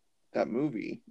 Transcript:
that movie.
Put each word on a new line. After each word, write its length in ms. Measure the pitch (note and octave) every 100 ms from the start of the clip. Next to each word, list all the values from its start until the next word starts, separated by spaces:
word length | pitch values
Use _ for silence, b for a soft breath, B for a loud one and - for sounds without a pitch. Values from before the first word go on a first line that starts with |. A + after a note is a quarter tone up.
| _ _ _
that 140 | - F#2+
movie. 520 | A2+ D3+ G#2+ - - -